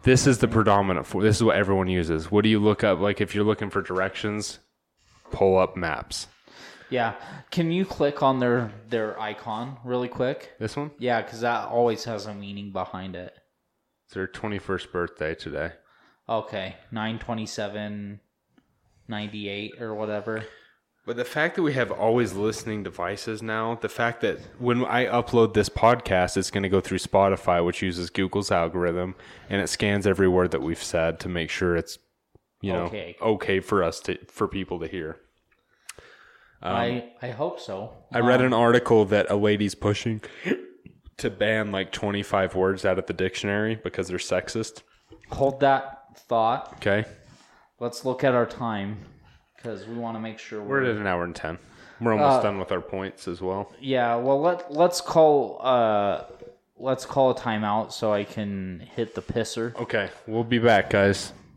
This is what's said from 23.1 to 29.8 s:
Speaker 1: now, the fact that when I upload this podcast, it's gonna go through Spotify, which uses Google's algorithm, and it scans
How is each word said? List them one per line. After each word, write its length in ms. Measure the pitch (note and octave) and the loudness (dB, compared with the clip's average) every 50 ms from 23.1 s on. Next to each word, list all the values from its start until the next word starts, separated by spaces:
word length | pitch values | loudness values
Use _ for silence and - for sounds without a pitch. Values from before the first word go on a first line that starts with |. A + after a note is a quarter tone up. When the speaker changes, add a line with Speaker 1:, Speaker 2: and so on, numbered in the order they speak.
| G2+ G#2 - A2+ A2 G#2+ | -6 -6 -8 -8 -8 -8
Speaker 1:
now, 320 | A2+ A2 A2 A2 A2 A2+ A#2 A2+ | -6 -6 -4 -4 -2 -4 -4 -4
the 80 | - G#2 | -6 -8
fact 300 | - - A#2 A#2 A2+ - | -2 0 -2 -2 0 0
that 180 | - G#2 E2 - - - - - | -2 -2 -2 -2 -10 -20 -12 -2
when 260 | B2 B2 A#2+ A#2+ B2+ | 0 2 2 2 2
I 220 | - - - B2+ | 2 2 2 2
upload 480 | G2 G#2+ A#2+ - - - A#2+ A2+ G#2+ - | 4 2 0 0 4 6 6 6 6 6
this 160 | G#2+ G2+ - | 2 2 2
podcast, 640 | - - - A2+ B2 A#2+ - - G2 F2+ F2+ F2+ - | 2 4 6 6 6 4 2 0 2 2 2 2 2
it's 140 | G2 F#2 - | -2 -2 0
gonna 180 | - G#2 G2 F#2 | -2 -2 0 4
go 120 | F#2+ F#2+ | 2 2
through 160 | - - F#2+ F2+ | 2 2 -4 -4
Spotify, 680 | - - - G2 G2 G2 F#2+ F2+ - - F2+ F2 F2 | -2 2 4 6 6 6 4 2 2 2 2 4 2
which 160 | F2 F2 - | 2 0 -2
uses 300 | F#2+ F#2 F2 F2 F2+ E2+ | -4 -4 -4 -4 -8 -6
Google's 400 | _ - F#2+ F2+ - G#2 G2 - | _ -2 -2 0 -2 -2 0 2
algorithm, 640 | G2+ F2 E2+ E2+ D#2+ F2+ F2 F2 E2+ F2+ F2+ F#2 F#2 - - - - - - - | 2 2 2 0 0 0 0 0 0 -2 -4 -6 -8 -14 -20 -20 -20 -20 -10 -4
and 140 | G2+ G2 | -2 -2
it 60 | F#2 - | -2 -2
scans 380 | - - | -2 0